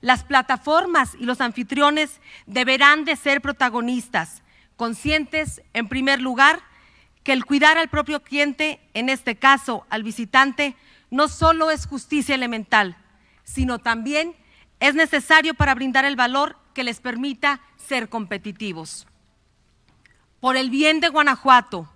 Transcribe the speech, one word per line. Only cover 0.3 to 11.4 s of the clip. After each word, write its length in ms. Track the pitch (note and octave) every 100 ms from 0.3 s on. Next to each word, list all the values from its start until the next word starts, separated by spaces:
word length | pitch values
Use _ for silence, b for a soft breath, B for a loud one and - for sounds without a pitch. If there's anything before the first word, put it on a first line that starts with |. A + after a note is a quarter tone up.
| C4+ B3 B3+ - D#4 F#4 E4 C4 -
y 100 | A#3+
los 140 | A#3+
anfitriones 800 | A#3+ A#3 A#3+ C#4 D4 D4+ D4+ - B B -
deberán 580 | G3+ B3+ C4 C#4 D4+
de 100 | D4+
ser 260 | D4+ - C#4
protagonistas, 1000 | C#4 - B3+ A#3 A#3 B3 - F#3 E3 - b b b
conscientes, 880 | _ A#3 A#3 D4 D#4 C#4+ D#4 D#4 - _
en 120 | A3 A#3
primer 340 | C4 C4 C#4
lugar, 400 | B3+ B3 C#4 F4 - b b b b b
que 100 | -
el 120 | C4
cuidar 340 | - C#4+ D4+ D#4+
al 100 | D#4+
propio 320 | D4+ D4 D4
cliente, 600 | _ C#4+ D4 B3+ D#4 - _
en 140 | A3 B3
este 280 | C4 - A3
caso 500 | C4+ C4+ - A#3+ -
al 120 | A3
visitante, 720 | A3 A3 A3+ C4 C#4 - C#4+ B3+ b b b
no 160 | B3+ D4
solo 420 | -